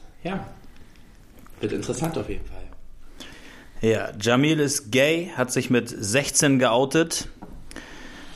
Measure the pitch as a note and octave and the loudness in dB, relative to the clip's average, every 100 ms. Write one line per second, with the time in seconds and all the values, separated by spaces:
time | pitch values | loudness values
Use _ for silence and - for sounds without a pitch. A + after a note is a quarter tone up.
0 | - - E3 F#3+ - - - - - - | -18 -10 -6 -6 -8 -16 -18 -18 -20 -20
1 | - - - - - - G#2+ - - A#2+ | -20 -20 -20 -20 -20 -8 -4 -4 -4 -4
2 | D#3+ C#3 G#2+ G2+ - - - - - - | -2 -4 -4 -6 -6 -10 -12 -14 -16 -16
3 | - - - - - - - - A2+ G#2+ | -16 -16 -18 -18 -20 -20 -16 -2 2 2
4 | G2+ - G#2 B2 D3 D#3 C#3+ C#3 G#2+ B2 | 0 -2 2 4 6 4 2 0 0 4
5 | C#3+ E3 F3 - B2+ - A#2+ B2 A2 - | 4 4 -2 -2 0 0 2 2 2 -6
6 | G#2 B2 C#3+ - D3+ C3+ B2 A#2 C3+ D#3+ | 0 0 2 2 4 6 6 4 4 4
7 | E3 - - - - - - - - - | 2 0 -6 -12 -16 -14 -14 -14 -16 -16
8 | - - - | -16 -16 -16